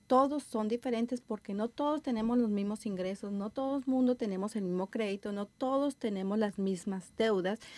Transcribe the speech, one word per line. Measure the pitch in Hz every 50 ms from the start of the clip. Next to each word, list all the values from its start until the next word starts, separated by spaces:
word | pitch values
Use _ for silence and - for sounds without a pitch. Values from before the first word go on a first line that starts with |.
| _ -
todos | 254 254 269 277 294 294 -
son | - - 226 214
diferentes | 214 226 240 - 262 240 226 233 240 254 240
porque | - - 220 208 - - 196
no | 202 214 233
todos | - - 285 294 302 311 -
tenemos | 285 240 220 220 226 240
los | 247 240 220
mismos | 208 202 202 202 214 220 -
ingresos, | 214 196 185 185 185 196 196 - 202
no | 202 202 196 214
todo | - - 269 269 277 285
el | 262
mundo | 269 262 262 254 247 247
tenemos | 240 240 208 190 185 190 214 -
el | 226 196
mismo | 180 180 180 185 190
crédito, | - 233 220 202 196 202 - 208
no | 202 202 208
todos | 208 _ - - 254 269 269 277 285 269
tenemos | - - 226 208 190 190 190 202 214
las | 220 208 - -
mismas | 196 190 190 175 - - 190 190 - - -
deudas, | - 220 226 214 190 175 185 208 320 - - -